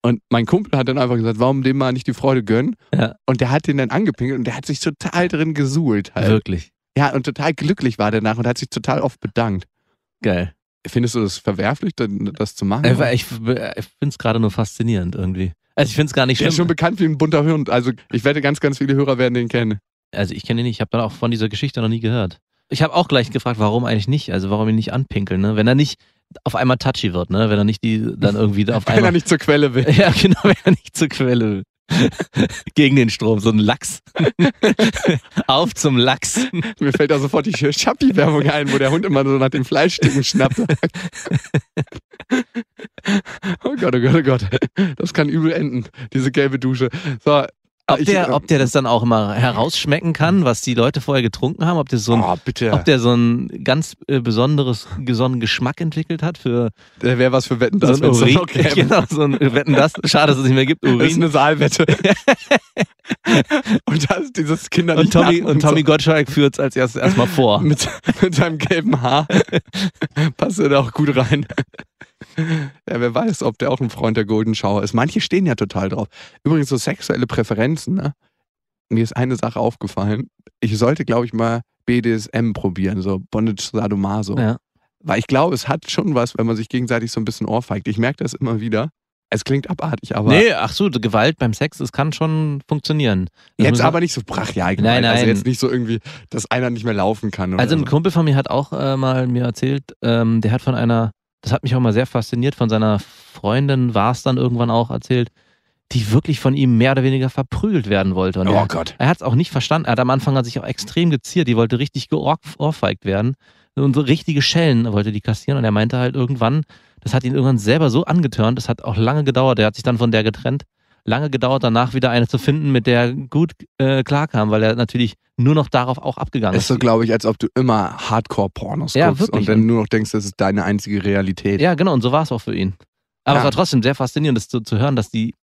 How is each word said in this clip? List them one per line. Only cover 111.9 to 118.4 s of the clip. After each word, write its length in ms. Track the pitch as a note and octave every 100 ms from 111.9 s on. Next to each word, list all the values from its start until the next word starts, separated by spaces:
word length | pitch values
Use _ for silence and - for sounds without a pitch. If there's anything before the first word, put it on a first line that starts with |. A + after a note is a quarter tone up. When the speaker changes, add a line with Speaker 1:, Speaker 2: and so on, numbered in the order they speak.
| C3+ -
Speaker 2:
geohrf-, 460 | D3+ C#3 D#3+ - -
geohrfeigt 460 | D3+ D#3 G2+ G#2
werden. 300 | G2+ G2 A2+ C3+ _ _ _
Und 200 | - C#3
so 60 | C3+
richtige 380 | C#3 D#3+ - C#3+
Schellen 500 | C3 E3 E3 A#2+ A#2
wollte 180 | G#2 G#2
die 80 | G#2
kassieren. 380 | - G#2+ - C#3
Und 60 |
er 60 | A2+
meinte 280 | G#2 A2 B2+
halt 160 | B2 C3+
irgendwann, 460 | B2 C3+ A2+ D3 D3+ - _ _
das 120 | -
hat 80 | C3
ihn 120 | B2+
irgendwann 240 | C#3 C3 B2
selber 300 | G#2 D3 D3+
so 140 | A#2+
angetörnt, 540 | F3 E3+ C#3+ -